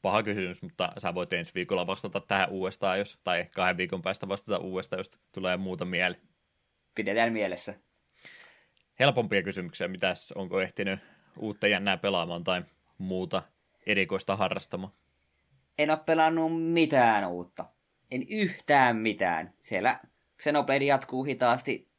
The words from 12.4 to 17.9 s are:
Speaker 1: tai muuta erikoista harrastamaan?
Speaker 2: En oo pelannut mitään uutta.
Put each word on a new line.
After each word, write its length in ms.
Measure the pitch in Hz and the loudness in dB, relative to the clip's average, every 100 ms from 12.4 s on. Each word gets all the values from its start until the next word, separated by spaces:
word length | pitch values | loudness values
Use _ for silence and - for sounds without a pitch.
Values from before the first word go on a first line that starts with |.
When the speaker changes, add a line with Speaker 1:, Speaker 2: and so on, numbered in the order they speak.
Speaker 1:
tai 200 | 87 90 87 _ _ _ | -2 -2 -4 _ _ _
muuta 440 | 95 92 90 92 - _ _ _ - | -4 -4 -2 -4 -6 _ _ _ -2
erikoista 500 | 101 92 95 - 98 | 0 0 -2 -2 0
harrastamaan? 580 | 95 92 - 92 95 _ _ _ _ _ _ _ _ - | 0 -2 -6 -8 -8 _ _ _ _ _ _ _ _ -2
Speaker 2:
En 120 | 151 | 0
oo 80 | 156 | 2
pelannut 760 | - 160 160 165 160 165 165 | 2 4 4 4 0 0 2
mitään 580 | 170 160 143 120 107 98 | 4 6 6 6 4 0
uutta. 360 | 87 87 - - _ _ | -4 -8 -12 -14 _ _